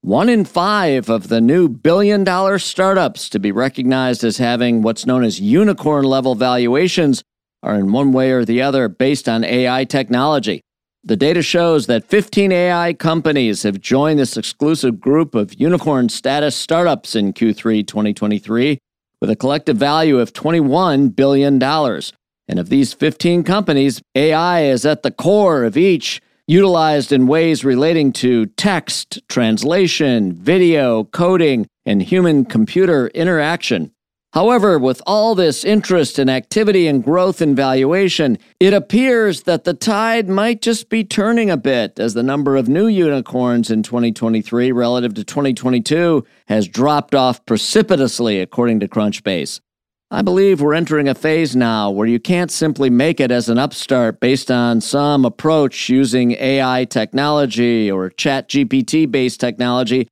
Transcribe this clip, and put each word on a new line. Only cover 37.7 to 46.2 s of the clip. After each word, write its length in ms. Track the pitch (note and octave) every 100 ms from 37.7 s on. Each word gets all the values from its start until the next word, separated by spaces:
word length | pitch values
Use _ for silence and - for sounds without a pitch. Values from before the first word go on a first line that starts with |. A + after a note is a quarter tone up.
| C3 C3 F3+ F#3+ - D3 G#2+ _ _
it 160 | F#3+
appears 720 | G3+ G3 G#3+ C4 A#3+ G#3+ D#3+
that 180 | - E3
the 80 | -
tide 560 | D#3 - G#3 A3+ A3+ G3
might 320 | F#3+ A3 A3+
just 280 | A#3 A3+ -
be 160 | A3+
turning 440 | G#3+ - G#3 A#3 G#3+
a 80 | D#3
bit 440 | C3+ B2+ G#2 -
as 140 | A2+
the 100 | A2
number 320 | B2+ C#3 C#3+ C3+
of 120 | A#2+
new 200 | D#3 A3
unicorns 840 | G3+ E3 C#3 A#2 B2+ B2 A#2+ A2
in 140 | A2
twenty 260 | G#2 A#2+ A#2
twenty-three 600 | G#2+ A#2 A2 G2+ A#2+ B2+
relative 420 | A#2+ A#2+ B2 A#2+
to 100 | G#2
twenty 300 | G2+ C#3+ C#3+
twenty-two 720 | A#2+ B2+ B2 A2 D#3 E3+ D3+